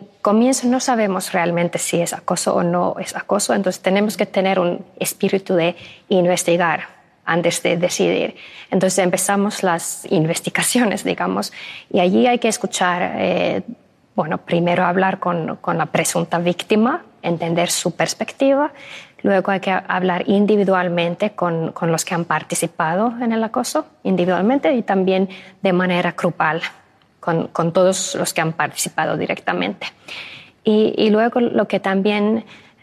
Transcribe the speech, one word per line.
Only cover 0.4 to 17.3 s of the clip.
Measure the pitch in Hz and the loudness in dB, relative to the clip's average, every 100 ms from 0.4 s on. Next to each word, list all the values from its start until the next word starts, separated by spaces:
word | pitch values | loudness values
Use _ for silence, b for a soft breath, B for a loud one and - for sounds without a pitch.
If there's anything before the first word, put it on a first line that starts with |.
| 247 262 247 | 2 2 0
no | 254 | 0
sabemos | 262 240 208 185 - | 0 0 0 -2 -4
realmente | 190 170 170 175 170 | -2 -2 0 -2 -2
si | - 170 | -2 -2
es | 170 | -2
acoso | - - 175 - | -4 -4 -2 0
o | 190 | 0
no | 175 175 190 - | 0 0 0 -2
es | 185 208 | -8 -10
acoso, | - 196 - | -4 -2 0
entonces | 220 190 185 | 0 0 -2
tenemos | 185 190 208 190 | 0 2 0 0
que | 208 | -2
tener | - 190 190 | 0 0 2
un | 175 175 - - | 0 -2 -8 -8
espíritu | 185 - 196 196 196 185 | -8 -2 0 0 0 2
de | 165 175 B B _ | 2 -2 B B _
investigar | 190 175 175 160 170 170 156 - - _ _ - | 2 4 2 2 2 2 0 -6 -16 _ _ -2
antes | 170 170 170 | 2 2 0
de | 180 170 | 0 0
decidir. | 175 - 180 180 - - B B B | 0 0 0 2 -2 -6 B B B
Entonces | 196 190 185 | 2 2 2
empezamos | 180 185 - 202 202 - | 2 0 0 0 0 0
las | 190 170 - - - | -2 -2 -4 -10 -2
investigaciones, | 190 160 170 - - 170 247 233 - | 2 2 0 -4 -4 0 2 2 0
digamos, | 185 175 180 190 202 B B B B | -4 -2 -2 -2 -4 B B B B
y | 202 | 2
allí | 180 208 247 | 4 4 4
hay | 240 | 2
que | 233 | 0
escuchar, | 214 190 - 185 175 185 - | -2 -4 -2 0 0 -2 -2
eh, | 190 180 180 190 - - _ _ _ - | 0 0 0 -2 -6 -14 _ _ _ -4
bueno, | 160 180 | -4 -4
primero | - 170 175 175 185 | -2 0 2 2 2
hablar | 180 190 190 | 2 0 0
con, | 180 175 156 - | -2 -2 -4 -6
con | - 170 | -4 -2
la | 160 | -2
presunta | 165 160 175 170 170 | -2 0 -2 -2 0
víctima, | 175 175 - 214 226 233 - _ | -2 -2 0 2 2 0 -8 _
entender | 165 | -4